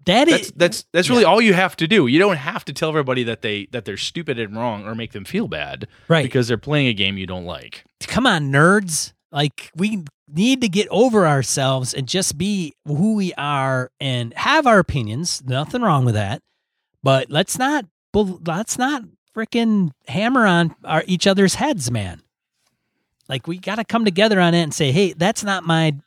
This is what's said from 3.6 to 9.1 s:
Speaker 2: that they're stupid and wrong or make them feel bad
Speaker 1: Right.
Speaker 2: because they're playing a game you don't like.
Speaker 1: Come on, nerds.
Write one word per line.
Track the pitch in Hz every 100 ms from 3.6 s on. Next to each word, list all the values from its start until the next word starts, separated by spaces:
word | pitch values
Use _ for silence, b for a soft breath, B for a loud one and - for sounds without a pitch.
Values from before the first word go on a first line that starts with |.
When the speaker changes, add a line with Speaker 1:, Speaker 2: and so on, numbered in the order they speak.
| 98
Speaker 2:
that | 120 107
they're | 98
stupid | - 170 156 117
and | 104
wrong | 110 120 104 104
or |
make | 113 113
them | 104
feel | 95 - 170
bad | 78 71 67 - b -
Speaker 1:
Right. | 160
Speaker 2:
because | 131 131 120
they're | 113
playing | - 147 131
a |
game | 101 98 98
you | 92
don't | 92 87
like. | 80 - - _ - -
Speaker 1:
Come | 214 254
on, | 175 139
nerds. | 139 165 208 185 151 -